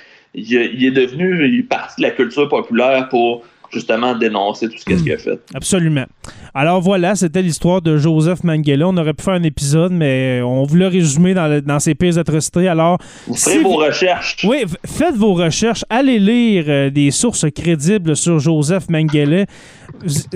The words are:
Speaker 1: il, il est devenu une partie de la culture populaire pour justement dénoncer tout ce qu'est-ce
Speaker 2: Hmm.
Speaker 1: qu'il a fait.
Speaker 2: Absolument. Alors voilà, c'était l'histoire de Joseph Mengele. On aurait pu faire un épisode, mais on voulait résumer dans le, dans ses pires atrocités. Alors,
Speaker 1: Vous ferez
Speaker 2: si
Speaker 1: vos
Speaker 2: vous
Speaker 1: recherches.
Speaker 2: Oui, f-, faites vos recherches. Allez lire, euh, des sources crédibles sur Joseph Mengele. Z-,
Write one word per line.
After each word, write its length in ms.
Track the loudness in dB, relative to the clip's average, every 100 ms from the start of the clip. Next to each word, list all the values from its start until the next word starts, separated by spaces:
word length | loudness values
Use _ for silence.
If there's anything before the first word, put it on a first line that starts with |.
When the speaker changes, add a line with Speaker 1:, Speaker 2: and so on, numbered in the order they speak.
| -20 -20 _
Speaker 1:
il, 160 | -14 -2
il 340 | -2 -2 0 0
est 40 |
devenu 520 | 0 -2 -2 -4 0
une 180 | 0 0 -2
partie 340 | -6 -8 -4
de 60 | -4
la 40 |
culture 380 | -2 -2 -2 0
populaire 640 | -2 -2 0 2 0 0
pour 320 | 0 0 -2 -10 _ -12
justement 440 | -10 -4 -2 -2
dénoncer 520 | -2 -2 -2 -4 -4 -8
tout 80 | -8
ce 60 | -4
qu'est-ce 140 | -2
Speaker 2:
Hmm. 20 |
Speaker 1:
qu'il 80 | -2
a 60 | -4
fait. 200 | -6 -8 -10
Speaker 2:
Absolument. 520 | -12 -2 0 0 -2 -6 _ -20 -20 -10
Alors 260 | -2 0 2
voilà, 340 | 2 2 0 0
c'était 260 | -2 0
l'histoire 400 | -2 0 0 0
de 160 | 2 2
Joseph 440 | 2 2 2 0
Mengele. 400 | -2 0 0 2
On 120 | 2 0
aurait 160 | -2
pu 120 | -2
faire 100 | -2
un 80 | 0
épisode, 500 | -2 -2 0 2 2
mais 480 | 0 0 0 0 -2
on 200 | 0 0
voulait 240 | 2 2 2
résumer 460 | 2 2 2 2
dans 140 | 2 2
le, 120 | 0
dans 180 | 0 0
ses 140 | 0
pires 220 | 0 0 0
atrocités. 500 | 0 -2 -2 0 2
Alors, 300 | 2 2 0 -4 -18 -10
Speaker 1:
Vous 80 |
ferez 220 | -4 0 2
Speaker 2:
si 60 |
Speaker 1:
vos 100 | 2
Speaker 2:
vous 40 | 2
Speaker 1:
recherches. 600 | 0 0 0 0 -4 -4
Speaker 2:
Oui, 200 | 0 0
f-, 120 | -2 -6 -10
faites 300 | -2 0 2
vos 180 | 2
recherches. 500 | 2 0 0 -2 -2 -2
Allez 280 | 0 2 4
lire, 460 | 4 4 2 2 2
euh, 220 | 0 2
des 220 | 2 2
sources 340 | 2 -2 0 -2
crédibles 640 | -2 -2 0 2 0 0 0
sur 220 | 0 2
Joseph 500 | 2 0 0 -2 -2
Mengele. 560 | 0 2 2 2 2 -2 -6 -20 -20 -20 -12 -6
Z-, 220 | -6 -6